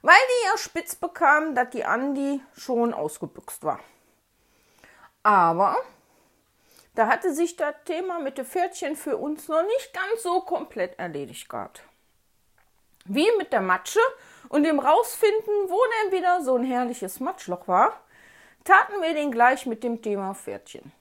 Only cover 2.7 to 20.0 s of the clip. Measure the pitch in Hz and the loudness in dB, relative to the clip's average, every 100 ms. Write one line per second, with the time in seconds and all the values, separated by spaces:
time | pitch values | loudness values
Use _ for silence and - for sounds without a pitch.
2.7 | 240 233 - - - 156 - - - 151 | -2 0 -2 -8 -8 -14 -14 -18 -8 -6
3.7 | - - _ _ _ _ _ _ _ _ | -6 -12 _ _ _ _ _ _ _ _
4.7 | _ - _ - _ 214 202 170 170 202 | _ -20 _ -20 _ 4 4 4 2 0
5.7 | 494 523 _ _ _ _ _ _ _ _ | 0 -6 _ _ _ _ _ _ _ _
6.7 | _ _ - 220 320 370 294 339 - 302 | _ _ -2 2 2 0 -2 -4 -2 -6
7.7 | 302 - 320 370 339 277 269 254 370 370 | -6 -8 -6 -6 -6 -8 -10 -6 -2 -4
8.7 | 381 320 302 - - 294 302 - 311 370 | -4 -8 -8 -6 -4 -4 -8 -2 -2 0
9.7 | 508 - 359 381 453 359 359 370 - 330 | -2 -4 -8 -4 -4 -2 -2 -2 -6 -6
10.7 | 220 185 - 175 147 139 - - 117 98 | -6 -6 -6 -10 -8 -10 -14 -12 -10 -12
11.7 | - - _ _ _ _ _ _ _ _ | -16 -20 _ _ _ _ _ _ _ _
12.7 | _ _ _ 180 208 381 440 320 226 190 | _ _ _ -6 0 2 2 0 -2 0
13.7 | 185 - 403 508 539 - - - 294 311 | -2 0 2 2 -2 -20 -20 -2 2 2
14.7 | 294 262 349 466 - 415 440 427 415 381 | 2 4 4 2 2 2 2 0 -2 0
15.7 | 370 494 453 415 381 359 359 262 254 262 | 2 2 2 0 0 2 0 0 0 0
16.7 | 247 247 240 190 - 269 - - 180 - | -2 -4 -6 -10 -6 -8 -8 -10 -10 0
17.7 | 180 277 - _ _ - - - _ - | 4 4 0 _ _ -20 -20 -20 _ 4
18.7 | 381 - 403 330 302 294 233 240 262 254 | 4 4 -2 -2 -2 -2 4 4 4 -4
19.7 | 220 247 233 | -6 -6 -6